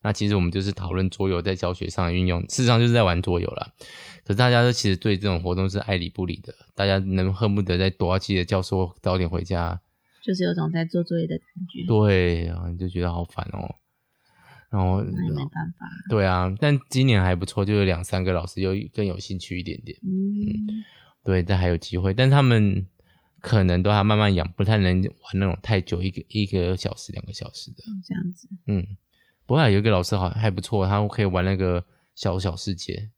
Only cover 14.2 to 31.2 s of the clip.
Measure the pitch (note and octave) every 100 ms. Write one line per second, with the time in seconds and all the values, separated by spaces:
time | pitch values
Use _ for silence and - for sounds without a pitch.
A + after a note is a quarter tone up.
14.2 | _ _ - - _ G2+ F#2 F#2+ G2+ F#3
15.2 | E3+ D3+ C#3 E3 E3 - - - - A2
16.2 | F#2+ F2+ F#2 G2+ D3+ C#3 - C3 C3 G#2
17.2 | F#2 F2+ F#2+ - G2 G#2 F#2+ F2 F2+ F#2+
18.2 | F#2 F2+ F2+ - F#2+ G2 - - G2+ F2+
19.2 | - F#2 - F2+ F2 - - - F#3 F#3+
20.2 | G3 G#3 G#3 G#3+ G#3+ G#3+ - - _ _
21.2 | - F#2 F2 F#2 F2+ E2+ - F2+ F#2+ G2
22.2 | C3 C#3 C3 A2+ G#2 G2 F#2+ _ _ _
23.2 | _ _ - A2 F#2 F2+ F#2 G#2 G2+ G#2+
24.2 | G#2 F#2 D#2 - G2+ A2 F#2 F#2 F#2+ -
25.2 | - F#2+ G2 F2 - G2+ F2 F2 F#2+ -
26.2 | - G#2+ G2 F#2+ F2 F#2 - - - -
27.2 | F#2 G2+ - - - A#2 A3 G3 F3 F3+
28.2 | F3 F3+ - F#3+ - G2 F#2 G2 _ _
29.2 | _ _ - C3+ C3+ G2 A2 F#2+ F2 G2+
30.2 | F2+ G#2+ A2 G2 - G#2 F#2 G2+ G#2 -